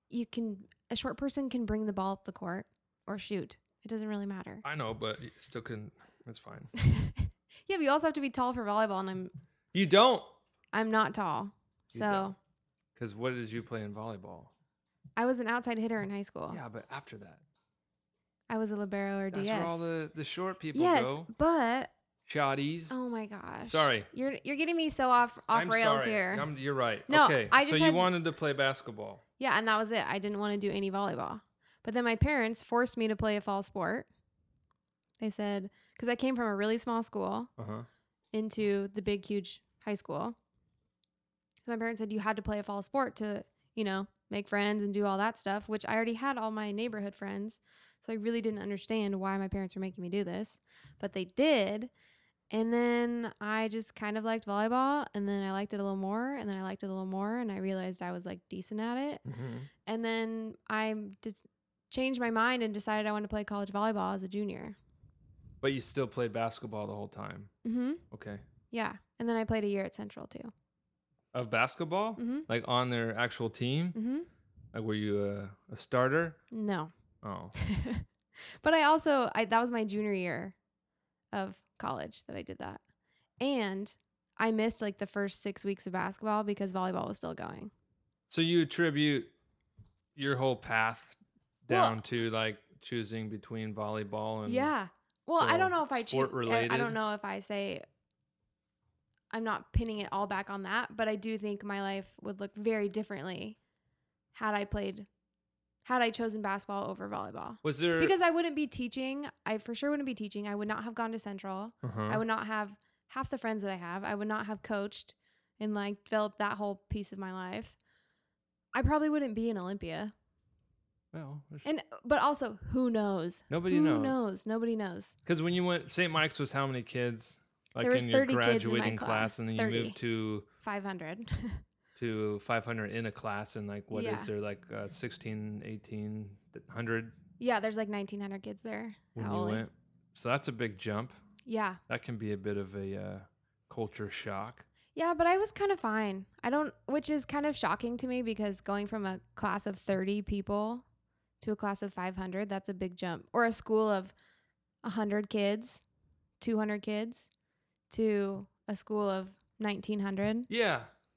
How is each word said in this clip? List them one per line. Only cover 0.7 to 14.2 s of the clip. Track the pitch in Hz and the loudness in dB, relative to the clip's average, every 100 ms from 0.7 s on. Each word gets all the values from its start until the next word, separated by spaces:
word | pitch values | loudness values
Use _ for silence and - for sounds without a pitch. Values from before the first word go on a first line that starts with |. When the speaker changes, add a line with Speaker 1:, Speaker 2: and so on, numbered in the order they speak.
| _ - | _ -8
Speaker 1:
a | 226 | -4
short | 262 - | -4 -2
person | 277 285 269 | -2 -2 -2
can | 254 | 0
bring | 214 214 214 | 0 0 0
the | |
ball | 196 190 | 0 -2
up | 196 | -2
the | - | -8
court | - 180 185 - _ _ _ - | -8 -6 -6 -8 _ _ _ -10
or | 202 | -8
shoot. | - 202 - - _ _ | -4 -4 -4 -12 _ _
It | 214 | -8
doesn't | 220 214 | -6 -4
really | 208 202 | -4 -4
matter. | 190 - - | -6 -10 -8
Speaker 2:
I | 139 | -6
know, | 151 113 | -2 -2
but | 113 110 - | -2 -2 -4
you | 120 - | -8 -12
still | - 120 | -10 -8
can, | - 107 104 - - _ | -8 -8 -10 -16 -20 _
that's | 123 110 | -16 -16
fine. | - - - | -14 -16 -10
Speaker 1:
<laughs> | - - - - - - - _ - - | 4 6 8 4 0 -4 -4 _ -12 -2
Yeah, | 381 | 2
but | |
you | 285 | 6
also | 302 320 | 6 4
have | |
to | 302 | 2
be | 277 | -2
tall | 262 247 | 0 0
for | 247 | 0
volleyball, | 208 208 220 190 | 2 4 4 2
and | 190 | -2
I'm | 190 180 135 - _ _ | -4 -6 -12 -18 _ _
Speaker 2:
You | 175 180 | 2 8
don't. | 190 254 226 - - _ _ _ | 10 10 8 0 -20 _ _ _
Speaker 1:
I'm | 208 220 | 0 4
not | 220 214 | 4 4
tall. | 214 180 143 202 - _ _ _ | 2 0 0 -4 -10 _ _ _
Speaker 2:
You | 233 | -2
Speaker 1:
So | 214 | 0
Speaker 2:
don't. | 196 196 190 _ _ _ _ _ - | 2 0 -8 _ _ _ _ _ -10
'Cause | 113 | -8
what | 104 127 | -4 -2
did | 123 110 | -2 -4
you | 117 | -6
play | 113 117 | -6 -8
in | 104 | -6
volleyball? | 104 113 101 | -8 -8 -10